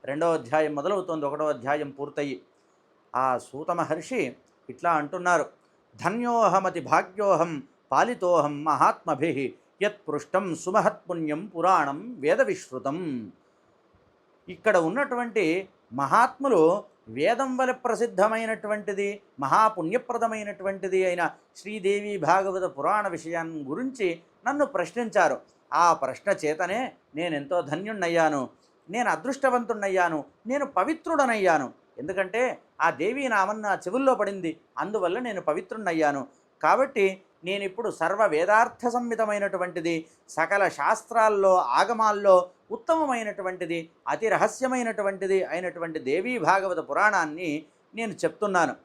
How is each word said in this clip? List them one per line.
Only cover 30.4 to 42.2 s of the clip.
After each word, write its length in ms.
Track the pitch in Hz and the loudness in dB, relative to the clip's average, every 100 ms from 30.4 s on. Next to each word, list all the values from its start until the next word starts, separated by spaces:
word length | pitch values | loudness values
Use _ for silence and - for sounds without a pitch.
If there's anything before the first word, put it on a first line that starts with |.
| 220 | -6
నేను 200 | 277 277 | -4 -2
పవిత్రుడనయ్యాను. 1040 | - 190 160 - 311 262 220 185 156 123 - _ - | -2 -2 -4 -2 0 2 2 4 2 0 -12 _ -12
ఎందుకంటే 600 | 147 190 185 226 254 175 _ _ | -6 -4 -2 -2 -2 -4 _ _
ఆ 100 | 160 | 0
దేవీ 380 | 131 175 262 269 | 2 -4 -2 0
నామం 340 | 214 190 214 | 0 0 -2
నా 120 | 208 | -2
చెవుల్లో 400 | 185 180 233 269 | -2 -2 0 2
పడింది, 460 | 233 202 196 170 156 _ - | 2 0 -2 -6 -8 _ -8
అందువల్ల 400 | 160 214 180 202 | -4 -2 -2 -2
నేను 220 | 247 196 | -4 -4
పవిత్రుణ్ణయ్యాను. 840 | 151 156 185 220 196 165 147 143 127 _ _ _ | -2 -4 -6 -6 -4 0 2 0 -6 _ _ _
కాబట్టి 600 | 156 202 269 247 196 190 _ _ | 2 4 2 2 0 0 _ _
నేనిప్పుడు 460 | 170 202 196 190 214 | -6 -4 -6 -4 -6
సర్వ 360 | - 165 202 208 | -2 -2 2 2
వేదార్థ 640 | 151 180 214 240 - 240 | 2 4 4 4 0 -2
సంహితమైనటువంటిది, 1160 | 240 240 220 214 208 196 190 180 170 170 165 160 _ _ | -2 -4 -2 0 0 -2 -2 -4 -4 -2 -2 -6 _ _
సకల 400 | - 160 202 180 | -2 0 2 2
శాస్త్రాల్లో, 880 | - 147 220 - 226 220 208 190 185 | 2 0 0 0 4 4 6 6 6
ఆగమాల్లో 920 | 131 135 196 226 220 208 | 4 2 2 2 2 4